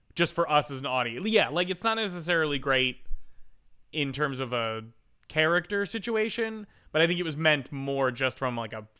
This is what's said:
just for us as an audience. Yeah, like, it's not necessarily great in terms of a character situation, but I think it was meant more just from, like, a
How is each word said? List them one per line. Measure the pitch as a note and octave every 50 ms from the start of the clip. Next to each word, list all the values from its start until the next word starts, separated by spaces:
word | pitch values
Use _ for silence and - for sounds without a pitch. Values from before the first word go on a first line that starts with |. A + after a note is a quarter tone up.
| _ _ -
just | - F3 E3+ -
for | F3 E3 C#3+
us | D3+ D3 C#3 -
as | C#3 C3
an | C3+
audience. | C3 C3 B2+ A#2+ A#2 A2+ C3 F#3 A3
Yeah, | A3 G3+ C#3+ A#2+
like, | C#3+ F3 F#3 F3+
it's | F#3 - -
not | A3+ A3
necessarily | A3+ A3 F#3+ F3+ F3 D#3 F3 F3 E3 D#3 D3+ C#3+ C#3
great | - C#3 C3 C3 C3 B2+ - - - - - - - - - - - - - - _ - - - - _
in | - D#3 C#3+ C#3
terms | B2 C#3 D3+ C#3 C3+ B2+
of | C3+ A#2
a | B2 A#2 A2+ A2+ A2 A2 A2+ A2+ - _ _ _ _ _ _ -
character | - D#3 D#3 D#3+ E3+ F3 E3+ - G#3 G3+ G3+
situation, | - - A3 - A#3+ A3 G#3+ G#3+ A3+ - A#3 A3+ A3+ A3 G#3+ G#3 - - _ _ -
but | - D#3
I | E3
think | E3 F3+ F3
it |
was | F3 E3 C#3+
meant | D3+ D#3+ D#3 D3+ C#3+ B2 -
more | D3 C#3 C#3 C#3 C#3 C3+ C3+ B2+
just | A#2+ A#2+ C3+ B2+ -
from, | - C3+ B2+ A#2+
like, | A#2 A2+ A2
a | A2+ A2 G#2 - _ _